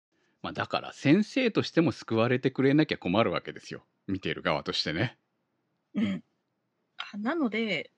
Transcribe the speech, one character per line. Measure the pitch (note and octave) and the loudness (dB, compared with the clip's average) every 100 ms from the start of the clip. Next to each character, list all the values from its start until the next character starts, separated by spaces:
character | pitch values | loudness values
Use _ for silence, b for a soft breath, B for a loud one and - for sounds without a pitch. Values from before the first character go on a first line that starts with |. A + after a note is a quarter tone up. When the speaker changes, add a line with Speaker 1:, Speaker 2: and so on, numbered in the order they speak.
| _ _ _ _ | _ _ _ _
Speaker 1:
ま | E2+ | -10
あ、 | |
だ | - - | -6 -2
か | - | -4
ら | - | -4
先 | - C3+ F#3 | -2 4 4
生 | G#3 C4+ A#3+ | 4 0 0
と | D#3+ | 0
し | - | 0
て | E3 | 2
も | D#3+ | 2
救 | - - A2+ | 0 -2 2
わ | A#2 | 2
れ | B2 | 2
て | C3+ | 0
く | - | 2
れ | C3+ | 4
な | D3 D#3 | 4 2
き | |
ゃ | - | 0
困 | F#2 G2+ | 0 2
る | G#2+ | 2
わ | E2 | 0
け | D#2 | -6
で | D2+ | -14
す | - | -12
よ。 | - _ _ - | -14 _ _ -8
見 | F#2 | -6
て | E2+ | -4
る | D2+ | -4
側 | F2 D2 | -2 -2
と | F#2 | -2
し | - | -4
て | E2+ | -2
ね。 | D#2 B2 - _ _ _ _ _ _ _ | -2 -4 -6 _ _ _ _ _ _ _
Speaker 2:
う | - | -4
ん。 | G3+ F#3+ - _ _ _ _ _ _ - | -2 -4 -10 _ _ _ _ _ _ -16
あ、 | - G#3 | -14 -8
な | A3+ E4+ | -4 -2
の | A#3+ | -2
で、 | G#3+ A3 D3+ - | -2 -2 -4 -6